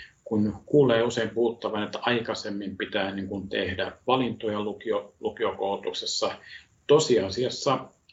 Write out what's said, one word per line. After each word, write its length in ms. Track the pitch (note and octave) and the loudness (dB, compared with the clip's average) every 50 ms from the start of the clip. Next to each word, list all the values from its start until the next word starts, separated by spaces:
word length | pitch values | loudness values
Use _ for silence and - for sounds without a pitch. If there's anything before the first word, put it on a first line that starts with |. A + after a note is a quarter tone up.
| - - _ _ - | -18 -20 _ _ -8
kun 380 | - A2+ G#2+ G#2+ G#2+ G2+ - - | -2 0 2 2 2 0 -4 -2
kuulee 360 | - - D3 C#3 B2 A#2 A2+ A#2 | 4 6 6 8 8 6 4 4
usein 280 | A#2+ - A#2+ A2 G#2 | 2 2 0 -2 -2
puhuttavan, 520 | - A#2 A#2+ A2+ A#2 - - G2+ G#2+ G#2 G#2 | 0 2 2 2 0 -2 -4 -4 -2 -2 -4
että 160 | F#2 - - - | -4 -4 -4 0
aikaisemmin 760 | A#2+ A#2+ A#2 A2 - G#2+ - - G#2+ G2+ G2+ G2+ F#2+ F#2+ | 0 0 0 0 -2 -6 -6 -6 -6 -6 -6 -6 -6 -6
pitää 380 | - G#2 - - G#2 F#2+ G2 G2 | -6 -6 -4 -2 -2 -2 -2 -4
niin 140 | G2 G2 G2 | -6 -6 -6
kuin 200 | G2+ G2 G2 G2 | -6 -6 -6 -4
tehdä 440 | A2 G#2+ F#2+ F#2 F#2 F#2 F#2+ F#2+ - - - | -2 -2 -2 -2 -2 -4 -4 -6 -6 -6 -2
valintoja 540 | - B2+ C3 B2+ A#2 G#2+ - A2+ A2 G#2 G#2 | 0 2 2 2 0 -2 -4 -4 -4 -2 -2
lukio-, 540 | G#2 G#2+ G2 - - A2+ G#2 G2+ - - - - | -4 -4 -6 -6 -4 -2 -2 -2 -2 -6 -10 -6
lukiokoulutuksessa, 1200 | A2+ G#2 - - A2+ G2+ F#2+ - G2 G2 G2 F#2+ - F#2 - - - - - - G#2+ G2 - - - - - - - _ _ _ _ | -6 -4 -4 -2 -2 -2 -2 -2 -2 -2 -2 -2 -4 -6 -6 -6 -4 -4 -4 -2 -2 -2 -4 -4 -14 -18 -20 -20 -20 _ _ _ _
tosiasiassa, 1040 | - C#3+ D3+ D3 - B2 G#2 F#2 F#2 F#2+ A#2+ B2+ A#2 - - - C#3 C3 - - - _ _ _ _ | 6 6 6 6 6 4 4 4 2 -2 -2 -4 -4 -4 -2 0 0 0 0 -2 -8 _ _ _ _